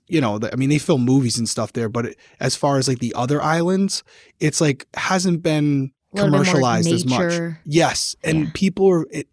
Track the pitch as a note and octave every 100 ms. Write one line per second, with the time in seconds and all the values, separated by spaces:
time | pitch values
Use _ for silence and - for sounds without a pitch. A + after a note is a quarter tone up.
0 | - E3 B2 G#2 A2+ B2 C3+ D3 - D3
1 | A#2+ C3+ B2 A#2 A2+ - G#2+ A#2+ A2+ A#2+
2 | A#2 - - - C3 - D3 C#3 C3 B2
3 | A#2+ - B2+ D3 D3 D#3+ E3+ F#3+ G3 -
4 | - - - - - - D#3 C3 - -
5 | - F#3 F#3 E3 E3+ D3+ D3 C#3 C3+ _
6 | _ G3 G3+ C#3+ - C#3+ B2+ A2+ E3 E3+
7 | B2 B2+ F3 E3+ E3+ D#3+ - D#3 D3+ -
8 | - - D#3+ D#3+ D3 - G3 F#3 F#3+ F3
9 | D#3 D#3 -